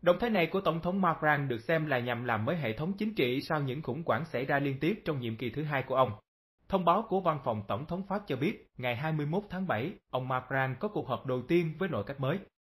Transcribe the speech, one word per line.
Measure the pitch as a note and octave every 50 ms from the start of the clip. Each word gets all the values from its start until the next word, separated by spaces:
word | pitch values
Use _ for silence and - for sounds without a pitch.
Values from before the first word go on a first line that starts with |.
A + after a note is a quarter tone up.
| -
Động | E3+ F3+ F3+
thái | - A#3
này | A3 F#3+ E3
của | D#3+ - F#3+
Tổng | G3 E3 D#3 E3
thống | D#3+ F3 F3+ G3
Macron | F#3 E3+ D#3 - - D3+ D3+ C#3+ C#3+ C3+
được | B2 A2+
xem | A2 - E3 D#3+ D#3
là | D3+ C#3 B2
nhằm | A#2+ B2 A#2+ A#2 B2
làm | B2 A#2 G#2+ G#2+
mới | A#2+ E3+
hệ | F3 C#3+ A2+ A2+
thống | - D3+ E3+ G3
chính | G3 G#3+ A3 G#3+
trị | - D3 B2 B2 C#3
sau | C#3+ - E3 D3+ C#3+
những | C3+ B2 C#3+ D#3+
khủng | - A#2+ D3 E3+
hoảng | - A#2 A2 D#3+
xảy | - - B2 C3
ra | D3+ D3 C#3+
liên | C#3+ C#3+ C3+ C3+
tiếp | - D#3+ G#3 G#3 -
trong | - D#3 C#3
nhiệm | A#2+ A#2 A2+
kỳ | A2+ B2+ A#2+
thứ | A2 C#3 D#3
hai | D3+ D3+ C3+ C3
của | - C3
ông. | C3 C3 B2+ G#2 - _ _ _ _ _ _ _ _ _ _
Thông | - F#3+ F3+
báo | E3 E3+ G3+ - -
của | F3 F#3+
Văn | F3+ F3 D#3 D3 C3+
phòng | C3 A2+ A2 G2+ -
Tổng | G#2+ G#2 C#3+
thống | - E3+ F#3 F#3+ -
Pháp | F#3+ G#3 G3+
cho | - D3
biết, | A#2+ C3+ F#3 A3+ - - _ _
ngày | - B2 B2 A#2+
hai | A2+ C#3+ D#3+ D#3
mươi | D3+ D3
mốt | D3 D#3 F#3+ G3+ -
tháng | F3 F#3 F#3+
bảy, | F3 A#2+ G#2 A#2+ E3+ - - _ _
ông | - C3 C3 B2+
Macron | C3 B2+ B2 - C3+ C3+ C3+ C3 B2+ A#2
có | - G#3+
cuộc | - E3 - -
họp | B2+ G#2+ -
đầu | C3 B2+ B2+ A#2+
tiên | - E3+ F3 F3 D#3+ D3+ -
với | F#3+ F#3+
nội | C3+ A2 G2
các | - C#3 -
mới. | C3+ C3 D#3 G3 F#3+ - _ _